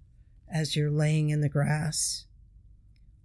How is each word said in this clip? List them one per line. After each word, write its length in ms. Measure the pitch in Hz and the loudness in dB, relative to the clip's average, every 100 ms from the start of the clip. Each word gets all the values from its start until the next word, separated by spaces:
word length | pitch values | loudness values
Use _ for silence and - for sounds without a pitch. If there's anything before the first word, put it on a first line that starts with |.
| - - - - - | -20 -20 -20 -20 -8
as 280 | 160 156 151 | -4 -2 -2
you're 140 | 147 | 0
laying 400 | 151 151 156 151 | 2 2 2 2
in 100 | 151 | 2
the 80 | 147 | 0
grass, 760 | 143 143 151 156 - - - - - - - - - - - - - | 2 0 0 -2 -2 -2 -4 -10 -20 -20 -20 -20 -20 -20 -20 -20 -20